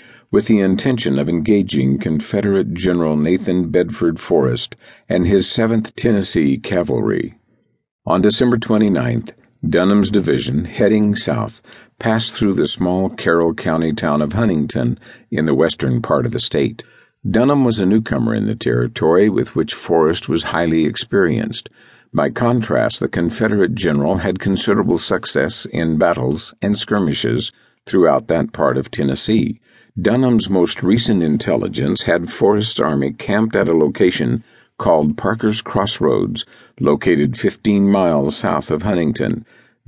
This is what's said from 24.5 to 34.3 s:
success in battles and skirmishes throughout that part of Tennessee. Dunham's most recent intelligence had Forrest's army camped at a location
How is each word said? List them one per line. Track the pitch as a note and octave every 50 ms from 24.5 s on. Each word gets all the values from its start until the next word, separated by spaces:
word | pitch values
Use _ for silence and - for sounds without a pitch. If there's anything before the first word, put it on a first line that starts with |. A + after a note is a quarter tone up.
| F#2+ - - A2 G2+ G#2+ F#2 - F2 D#2+
success | - - G2 F2 - - - C#2 C#2+ - - - -
in | - - E2 E2 E2 D#2 D2+
battles | F2+ E2+ E2 C#2+ B1 C2 D2+ D#2 - - - _
and | G2 G2+ G2+
skirmishes | - - - G#2+ G2+ F2+ D2+ C#2 - - A#1 A#1 - - - _ _ _ _ _ _ _
throughout | - - F#2+ E2+ D#2 C#2 B1+ -
that | - E2 E2 D2 D2
part | - - D2+ C2+ B1+
of | C2 - -
Tennessee. | - - C#2+ C2+ C2 - - A2 A2+ G#2 C2 - - _ _ _ _ _ _ _ _ G2
Dunham's | F2 G2+ A#2 C3 C3 B2 A#2+ G#2+ F#2 F#2
most | G2 F2+ F2 E2 - -
recent | - F#2 A2 A#2 - A#2 G#2 F2+
intelligence | E2 D2+ D2 - - G2+ D#2 A#1+ G1+ - - A#2+ C3 C#2+ - -
had | - - E2+ E2+ E2+ -
Forrest's | - - - G2+ G#2 G#2 G#2+ - - -
army | - D#2 - - C2+ C#2+
camped | - - - - G2 G#2+ A2+ A2 G#2+
at | G2 F#2 E2+
a | E2
location | D#2+ D2+ C#2+ - - G2 F2+ - - C2+ A#1+